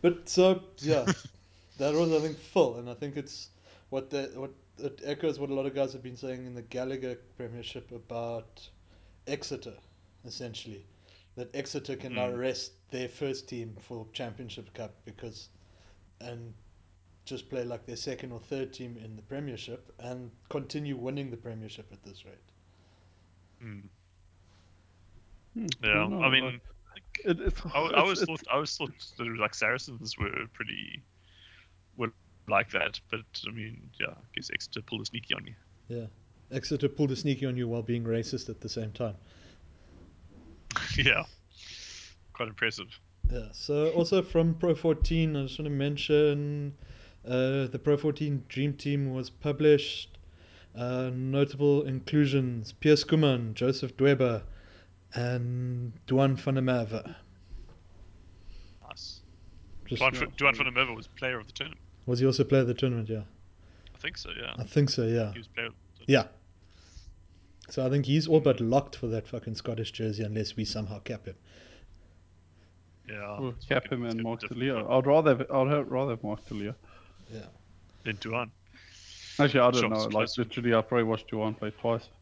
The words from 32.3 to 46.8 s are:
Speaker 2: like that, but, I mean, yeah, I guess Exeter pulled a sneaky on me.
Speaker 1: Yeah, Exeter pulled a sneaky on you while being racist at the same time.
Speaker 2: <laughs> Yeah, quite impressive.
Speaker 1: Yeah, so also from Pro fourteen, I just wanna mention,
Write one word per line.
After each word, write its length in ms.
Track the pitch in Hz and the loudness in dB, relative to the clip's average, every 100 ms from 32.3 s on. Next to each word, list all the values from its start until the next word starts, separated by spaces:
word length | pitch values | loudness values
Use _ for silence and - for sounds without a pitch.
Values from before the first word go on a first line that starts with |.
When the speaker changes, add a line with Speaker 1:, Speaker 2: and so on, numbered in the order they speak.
| _ - | _ 0
Speaker 2:
like 220 | 101 104 | 0 2
that, 280 | 98 76 - - | -2 -4 -6 -8
but, 120 | 117 113 - - | -8 -8 -12 -10
I 40 | |
mean, 380 | 117 107 113 135 - | -10 -10 -12 -18 -8
yeah, 80 | - | -8
I 160 | 82 - - | -8 -12 -12
guess 140 | - | -8
Exeter 280 | - - - | -10 -8 -12
pulled 200 | 110 110 | -10 -10
a 40 | 104 | -8
sneaky 280 | 113 - | -10 -6
on 100 | - | -6
me. 120 | 98 113 _ - - | -6 -20 _ -20 -12
Speaker 1:
Yeah, 200 | 117 110 - _ _ - | -10 -10 -16 _ _ -10
Exeter 380 | 131 - 143 143 | -10 -4 -2 -2
pulled 220 | 139 147 | 0 0
a 40 | 131 | 0
sneaky 300 | 147 135 135 | -2 0 -2
on 100 | 123 | -2
you 120 | 120 | -2
while 160 | 117 | -4
being 200 | 110 117 | -2 -2
racist 460 | 113 113 110 123 - | 0 -2 -2 -6 -8
at 100 | 113 | -10
the 80 | 110 | -8
same 220 | - 110 | -6 -6
time. 240 | - 117 95 | -4 -6 -6
Speaker 2:
<laughs> 60 | - - - - - - - - - - - - - - - - - - | -16 -20 -20 -20 -20 -20 -20 -20 -20 -20 -20 -20 -20 -20 -6 -4 -2 2
Yeah, 260 | 127 107 - - _ - - - - - - - - | 4 4 0 -14 _ -20 -18 -16 -16 -16 -18 -20 -20
quite 160 | - 113 | -6 -6
impressive. 380 | 104 113 107 101 - _ _ - | 0 -2 -2 -12 -16 _ _ -2
Speaker 1:
Yeah, 160 | 123 110 | 0 -6
so 360 | 107 - 147 156 | -12 -2 2 2
also 300 | 165 170 190 | 2 4 2
from 340 | 185 165 165 165 | 4 4 4 4
Pro 200 | 180 160 | 2 4
fourteen, 600 | 165 156 - 165 160 147 | 4 4 4 4 2 2
I 80 | |
just 140 | 135 - | -4 -4
wanna 100 | 151 | -4
mention, 1040 | 143 139 143 - 147 151 147 147 147 143 143 | 0 0 -2 4 6 6 4 -2 -4 -6 -8